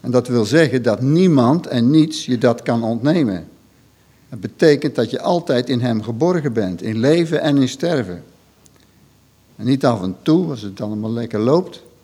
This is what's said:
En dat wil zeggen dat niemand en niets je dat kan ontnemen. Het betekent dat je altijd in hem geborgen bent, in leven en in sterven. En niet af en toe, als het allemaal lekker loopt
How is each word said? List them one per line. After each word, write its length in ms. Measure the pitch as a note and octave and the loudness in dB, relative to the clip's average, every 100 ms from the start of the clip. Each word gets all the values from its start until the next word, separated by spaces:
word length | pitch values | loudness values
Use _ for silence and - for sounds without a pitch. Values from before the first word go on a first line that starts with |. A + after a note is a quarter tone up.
En 100 | B2 | 2
dat 160 | B2 A#2+ | 0 2
wil 180 | A#2+ G#2 | 0 2
zeggen 380 | D3 D#3 B2+ | 4 4 2
dat 180 | A#2 G#2 | 0 0
niemand 680 | B2+ D#3+ F#3 C#3+ A#2+ D#3+ E3 | 2 4 4 4 4 2 -2
en 220 | B2+ A#2 | 0 2
niets 360 | D#3 D3+ - - | 4 2 -2 -4
je 120 | B2 | 0
dat 240 | B2 A2+ | 2 0
kan 220 | - A#2 | -2 -2
ontnemen. 640 | A2+ A#2 C3+ E3 B2+ F#2 E2 _ _ _ _ _ _ _ _ | -2 -2 0 0 0 -4 -10 _ _ _ _ _ _ _ _
Het 120 | A2+ | -12
betekent 540 | G2 - D#3+ C#3+ D3+ B2 | -12 2 4 4 0 -2
dat 140 | A2+ | -4
je 120 | B2+ | -2
altijd 480 | F3 F3 E3 B2+ B2 | -2 -2 0 -2 0
in 100 | B2+ | -2
hem 220 | B2 A2 | -2 -4
geborgen 520 | G2+ A2+ E3 F3+ C#3+ | -4 -2 0 0 -2
bent, 280 | A2+ F#2+ F2 | -4 -4 -6
in 180 | F#2+ A2 | -6 -2
leven 420 | B2+ E3 E3 D3+ | 2 2 2 0
en 160 | D#3 C#3+ | 2 2
in 120 | B2+ | 0
sterven. 540 | - E3+ D#3 F#2+ F2 - _ _ _ _ _ _ _ _ _ _ _ _ - | -2 -2 -2 -4 -10 -16 _ _ _ _ _ _ _ _ _ _ _ _ -8
En 100 | A2 | -2
niet 200 | C3+ C#3 | 0 0
af 160 | A#2 | 0
en 140 | F#2 F#2 | -4 -4
toe, 280 | - D#3+ E3+ | 0 2 0
als 120 | B2+ | -6
het 200 | G2+ F#2+ | -10 -10
allemaal 300 | G#2+ G#2+ A2 | -8 -6 -6
lekker 280 | A#2 A#2 G#2+ | -6 -6 -2
loopt 440 | A2+ D#3+ F#3 - - _ | 2 2 0 -14 -20 _